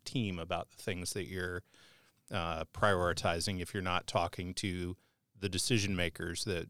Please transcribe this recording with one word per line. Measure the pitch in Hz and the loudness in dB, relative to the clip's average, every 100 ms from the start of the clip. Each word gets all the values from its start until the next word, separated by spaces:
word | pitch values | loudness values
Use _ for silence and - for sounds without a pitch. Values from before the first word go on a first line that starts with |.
| - | -4
team | 135 107 87 | 0 0 0
about | 82 87 - | -2 -2 -4
the | - | -8
things | - 90 87 | -4 -4 -2
that | 101 90 | -4 -4
you're, | 95 90 90 - - - - _ _ - | -4 -2 -4 -8 -20 -20 -20 _ _ -6
uh, | 98 85 80 80 | -2 -2 -2 -4
prioritizing, | - 104 92 87 82 95 85 95 92 | 2 4 6 4 2 2 2 0 -2
if | 87 | -4
you're | 104 | -4
not | 92 90 - | 0 0 0
talking | 95 85 - 90 - | 0 0 -2 -6 -2
to | 101 90 87 90 _ _ _ - | -2 -2 -4 -6 _ _ _ -4
the | 95 | -2
decision | 90 - 120 101 92 | 0 2 4 4 2
makers | 87 - 85 85 110 | 0 0 -4 -2 -2
that | 87 - | -2 -2